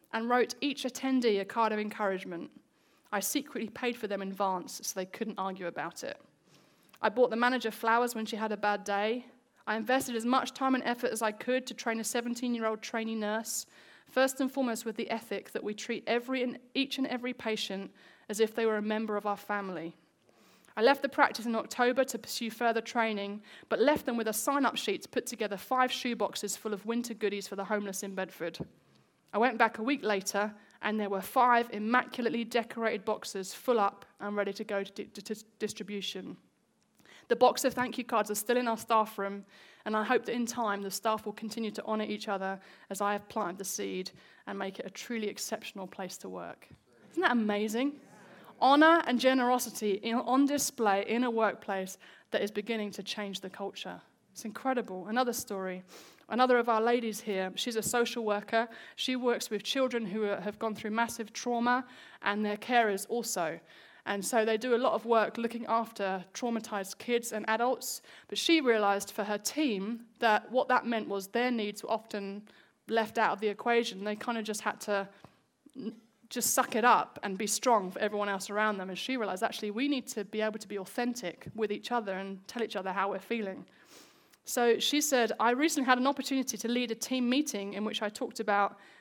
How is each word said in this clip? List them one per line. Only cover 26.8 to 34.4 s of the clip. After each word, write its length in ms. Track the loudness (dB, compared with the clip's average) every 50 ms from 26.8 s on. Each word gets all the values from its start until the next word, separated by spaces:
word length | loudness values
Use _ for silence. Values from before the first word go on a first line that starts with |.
| -4
winter 280 | -4 -2 -2 -2 -4 -6
goodies 340 | -4 -2 -2 -2 -2 -6 -8
for 80 | -8
the 100 | -8 -4
homeless 380 | -2 -2 -2 -2 -2 -6 -6 -8
in 120 | -6 -4
Bedford. 420 | -4 -6 -6 -6 -6 -8 -6 -6 -8 -12 -12 -14 _ _ _ _ _ _ _ _ _ _ _ 2
I 40 | 4
went 200 | 4 4 6 6
back 200 | 4 4 4 0
a 60 | -2
week 200 | 0 0 0 0
later, 500 | 0 0 0 0 -2 -2 0 -2 -2 -4 -10 -18 -20 -12 -6
and 180 | -4 -2 -2 0
there 100 | -2 -2
were 120 | -2 -4
five 480 | -4 0 2 4 6 6 6 6 4 2 -2
immaculately 720 | -6 -2 2 2 2 2 0 -4 -2 -2 -2 0 -2 -2
decorated 600 | 0 0 -2 -2 -2 -4 -2 -2 -2 -2 -2 -2
boxes 500 | -2 -4 -4 -4 -8 -8 -8 -8 -8 -10
full 260 | -6 0 2 4 4
up 260 | 4 2 0 -2 -14 -20 _ -10
and 160 | -8 -4 -2
ready 180 | 0